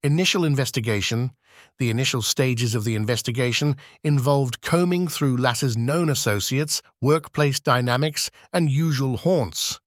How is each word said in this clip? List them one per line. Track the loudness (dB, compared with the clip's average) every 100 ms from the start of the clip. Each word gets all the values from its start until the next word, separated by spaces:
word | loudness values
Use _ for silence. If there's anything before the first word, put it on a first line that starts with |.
Initial | 2 2 2 2
investigation. | 2 2 0 -2 -2 -2 0 -2 -4 -8 _ -20 -20 _
The | -2
initial | 0 0 -2
stages | -2 0 0 0 0
of | -2
the | -2
investigation | -2 -2 -2 -2 -2 0 0 0 -2 -6 -6
involved | 0 0 2 2 0 -4
combing | -2 0 2 0 -2
through | 0 0 2
Lass's | 0 0 -2
known | 0 0 0 0
associates, | 0 0 0 0 -2 -2 -4 -8 _
workplace | 2 2 0 0 0 0
dynamics, | 2 2 2 0 0 -2 -8 -10 -4
and | 0 2
usual | 2 0 0 0 0
haunts. | 0 0 0 -4 -6 -6